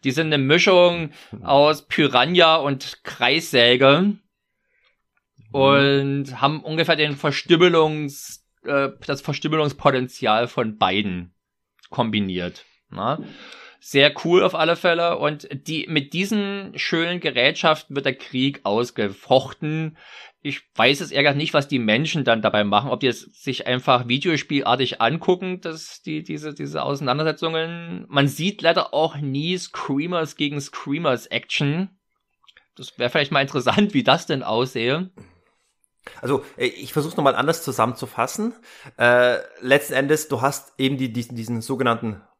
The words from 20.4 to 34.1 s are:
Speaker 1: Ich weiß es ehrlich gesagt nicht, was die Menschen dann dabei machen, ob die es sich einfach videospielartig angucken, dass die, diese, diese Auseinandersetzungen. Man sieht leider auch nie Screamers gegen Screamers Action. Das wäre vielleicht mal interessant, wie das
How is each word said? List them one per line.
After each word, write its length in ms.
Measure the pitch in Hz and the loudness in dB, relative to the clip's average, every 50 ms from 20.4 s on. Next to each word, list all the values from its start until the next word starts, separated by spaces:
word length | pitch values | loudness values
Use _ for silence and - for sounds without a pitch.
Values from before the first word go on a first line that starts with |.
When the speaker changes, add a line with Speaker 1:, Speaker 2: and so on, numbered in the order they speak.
| _ | _
Speaker 1:
Ich 200 | 143 139 - _ _ _ | -10 -10 -10 _ _ _
weiß 240 | - 113 127 147 143 | 2 4 4 4 2
es 100 | 175 147 | -2 -4
ehrlich 140 | - 139 139 | -2 2 2
gesagt 100 | 147 139 139 | 2 2 2
nicht, 160 | 151 156 - | -2 0 0
was 140 | 151 139 - | 0 0 0
die 100 | 147 127 | -2 -2
Menschen 460 | 117 107 107 120 156 156 - 160 135 | 2 2 2 2 0 -2 -2 -2 2
dann 180 | 123 117 113 107 | 2 2 2 2
dabei 220 | 107 101 107 104 | 0 2 2 2
machen, 260 | 101 101 104 120 139 | 4 2 2 2 0
ob 100 | 107 - | -4 -2
die 80 | - 127 | 0 -2
es 120 | 117 - | -2 -2
sich 460 | - - _ _ - - 127 - - | -8 -20 _ _ -8 -8 -8 -6 -4
einfach 400 | - 127 127 123 - 131 120 123 120 | -4 -4 -2 2 2 2 2 2 0
videospielartig 920 | 120 139 - 180 160 139 - _ 151 139 - - 120 127 135 117 - - | -2 0 0 0 -2 -2 -2 _ -2 -2 2 2 0 0 0 -4 -2 0
angucken, 600 | 110 117 147 165 - - 180 175 185 185 180 180 | 0 0 0 0 0 0 0 0 0 -8 -8 -8
dass 400 | - 170 160 160 - - - - _ | -10 -12 -12 -12 -16 -20 -20 -18 _
die, 200 | - 151 156 160 | -8 -8 -8 -8
diese, 320 | - 151 151 151 156 143 | -8 -12 -10 -10 -12 -12
diese 280 | - 156 139 151 - - | -10 -12 -8 -6 -6 -4
Auseinandersetzungen. 1200 | 135 143 139 151 131 127 147 156 160 151 - - 160 160 160 160 165 170 170 170 170 175 - - - | -4 -4 -4 -2 -2 -2 0 -2 -2 -4 -4 -4 -4 -4 -4 -6 -6 -8 -12 -12 -12 -12 -14 -14 -4
Man 200 | 139 143 139 143 | 0 0 2 2
sieht 340 | 139 - 156 196 202 - - | 0 -2 -4 -4 -4 0 0
leider 320 | 165 170 - - - - | 2 2 2 0 -2 -2
auch 220 | 139 160 160 - | -2 -2 -2 -2
nie 400 | 143 147 139 131 139 151 165 185 180 | -6 -8 -6 -4 -4 -4 -4 -4 -4
Screamers 800 | 175 - - - - - 139 139 151 170 180 170 160 151 - | -6 -10 -12 -12 -8 -4 -4 -4 -2 -2 -4 -4 -4 -6 -4
gegen 240 | - 151 147 143 147 | -4 -4 -4 -4 -6
Screamers 680 | 139 - - - - 135 139 160 170 151 127 117 - | -10 -10 -14 -14 -8 -6 -6 -2 0 -2 -2 -2 -4
Action. 640 | - - 117 - _ - - 156 143 147 165 190 196 _ _ _ _ _ _ _ _ _ _ _ _ _ _ _ _ _ | -6 -6 -6 -6 _ -4 -2 0 0 -2 -2 -4 -8 _ _ _ _ _ _ _ _ _ _ _ _ _ _ _ _ _
Das 220 | - - - _ - | -20 -20 -20 _ -6
wäre 120 | 120 120 | -6 -2
vielleicht 220 | - 165 143 135 - | 0 -2 -2 0 0
mal 100 | 139 139 | 0 0
interessant, 520 | 135 - 135 120 123 - - 208 202 - | 0 -2 -2 0 2 2 2 2 2 2
wie 100 | 135 113 | 0 2
das 220 | - | 4